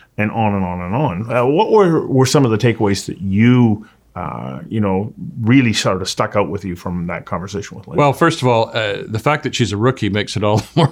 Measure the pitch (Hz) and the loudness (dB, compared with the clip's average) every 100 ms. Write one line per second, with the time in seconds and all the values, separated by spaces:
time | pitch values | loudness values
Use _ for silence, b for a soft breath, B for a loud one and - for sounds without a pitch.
0 | B - 107 104 107 101 90 90 87 113 | B -6 -4 -2 -2 0 -4 -6 -4 -2
1 | 147 87 117 123 127 156 220 214 185 160 | -2 -4 -4 0 0 2 2 4 4 2
2 | - 131 131 156 131 110 123 110 104 98 | 2 2 4 4 2 2 2 2 0 0
3 | - - 95 98 120 123 117 104 B B | -4 -8 -2 4 6 6 4 2 B B
4 | _ - 80 58 64 67 - 113 101 95 | _ -10 -8 -8 -10 -12 -8 -2 0 0
5 | 107 - - - 110 135 120 104 123 95 | -4 -10 -14 -4 2 4 4 0 -2 -2
6 | 92 - 110 104 90 90 95 85 95 90 | -4 -4 -2 0 -2 -4 -8 -8 -6 -6
7 | 87 85 - 90 95 98 - - - - | -6 -8 -6 -8 -6 -10 -10 -16 -6 0
8 | 143 131 165 - 127 113 113 123 107 101 | 2 4 2 2 2 2 0 -2 -2 -4
9 | 101 107 147 151 131 - 110 101 120 - | -6 -2 0 0 -2 -2 -2 0 0 0
10 | 104 104 101 - 104 107 - - 160 | -2 -2 -2 -2 0 0 0 0 2